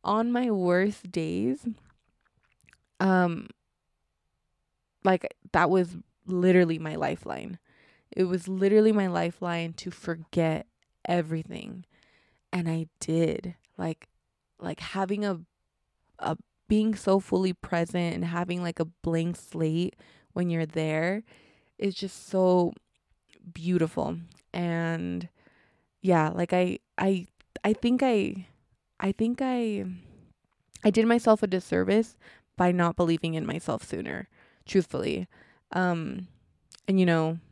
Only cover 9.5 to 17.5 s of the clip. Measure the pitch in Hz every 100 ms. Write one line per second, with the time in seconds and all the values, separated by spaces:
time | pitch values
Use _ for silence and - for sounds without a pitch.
9.5 | 170 165 165 175 - - 165 160 170 160
10.5 | 156 - _ _ _ - 175 160 160 156
11.5 | - - 185 - _ _ _ _ _ _
12.5 | 180 165 165 160 _ - 165 160 - 180
13.5 | 170 _ - 170 156 - _ _ _ _
14.5 | _ 175 - - 190 190 202 208 175 170
15.5 | _ _ _ _ _ _ - - 165 -
16.5 | _ _ 214 214 202 - 196 - 185 190